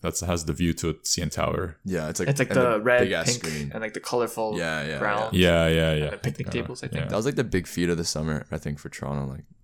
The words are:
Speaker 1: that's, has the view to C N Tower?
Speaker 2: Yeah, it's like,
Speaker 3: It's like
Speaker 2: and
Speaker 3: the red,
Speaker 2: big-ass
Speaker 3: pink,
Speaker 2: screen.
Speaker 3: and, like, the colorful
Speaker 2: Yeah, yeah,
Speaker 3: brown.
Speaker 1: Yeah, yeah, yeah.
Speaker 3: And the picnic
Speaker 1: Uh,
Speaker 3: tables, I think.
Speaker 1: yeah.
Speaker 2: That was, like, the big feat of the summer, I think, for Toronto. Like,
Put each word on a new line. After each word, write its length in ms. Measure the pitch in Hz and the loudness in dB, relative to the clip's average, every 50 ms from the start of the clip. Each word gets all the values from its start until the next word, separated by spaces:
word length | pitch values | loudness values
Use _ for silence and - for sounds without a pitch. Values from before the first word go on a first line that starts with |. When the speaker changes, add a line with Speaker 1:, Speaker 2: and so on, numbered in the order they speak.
Speaker 1:
that's, 200 | - 85 - - | -6 -4 -4 -2
has 240 | 87 87 87 85 80 | -2 0 0 0 0
the 60 | 80 76 | -2 0
view 200 | 69 85 85 78 | 2 2 2 2
to 240 | - - 80 78 - - | 2 0 -2 -2 -2 -2
C 180 | - - - 85 | -2 -2 0 -2
N 80 | 76 | -2
Tower? 460 | - - 78 76 78 82 92 82 80 - - | -2 0 0 0 0 0 -2 -4 -6 -8 -6
Speaker 2:
Yeah, 240 | 95 92 82 78 78 | -4 -2 -2 -2 -2
it's 100 | 85 - | -2 -2
like, 80 | 90 - | 0 0
Speaker 3:
It's 100 | 139 139 | 2 2
like 120 | 131 - | 2 2
Speaker 2:
and 80 | - 131 | 4 4
Speaker 3:
the 220 | 123 123 113 107 | 4 4 4 2
red, 200 | 107 123 123 123 | 4 4 4 6
Speaker 2:
big-ass 260 | 101 95 95 82 82 - 123 | 4 4 2 0 0 0 0
Speaker 3:
pink, 120 | 120 - | -2 -2
Speaker 2:
screen. 260 | 82 76 76 73 69 76 | -6 -6 -4 -6 -6 -6
Speaker 3:
and, 100 | 110 110 | -6 -8
like, 100 | 107 - | -6 -8
the 60 | - | -8
colorful 560 | - - 123 123 117 113 - 117 110 110 107 | -6 -2 0 0 0 0 -2 -2 -2 -2 -2
Speaker 2:
Yeah, 300 | 87 85 82 80 78 71 | -2 -2 -2 -2 -2 -4
yeah, 120 | 78 76 69 | -4 -4 -2
Speaker 3:
brown. 320 | - 104 104 104 110 110 - | -2 0 0 0 -2 0 4
Speaker 1:
Yeah, 340 | 90 90 87 85 85 82 80 | 4 6 6 6 6 6 6
yeah, 260 | 82 82 80 80 78 | 4 4 4 2 2
yeah. 100 | 76 76 | 2 0
Speaker 3:
And 80 | 73 - | -2 -4
the 60 | - | -4
picnic 300 | - 135 139 - - - | -4 -4 -4 -4 -6 -4
Speaker 1:
Uh, 40 | - | -4
Speaker 3:
tables, 300 | 120 120 123 123 - - | -4 -4 -6 -8 -8 -8
I 60 | - | -6
think. 140 | - 78 80 | -4 -4 -4
Speaker 1:
yeah. 40 | - | -2
Speaker 2:
That 80 | - | -2
was, 100 | 104 113 | 0 0
like, 100 | 143 143 | 0 0
the 80 | 147 123 | 0 -2
big 220 | 98 - 92 85 | 0 0 -2 -2
feat 240 | - - 87 87 87 | -2 -2 0 2 2
of 60 | 87 82 | 2 2
the 60 | 82 | 0
summer, 420 | - - 78 78 80 78 73 - - | -2 -2 -2 -2 -2 -2 -2 -4 -4
I 80 | 80 78 | -8 -6
think, 200 | - 73 73 - | -4 -6 -6 -6
for 100 | - 73 | -8 -12
Toronto. 420 | - - - 67 71 71 69 67 | -10 -8 -6 -4 -4 -4 -4 -6
Like, 140 | 67 69 - - - _ | -8 -10 -12 -16 -20 _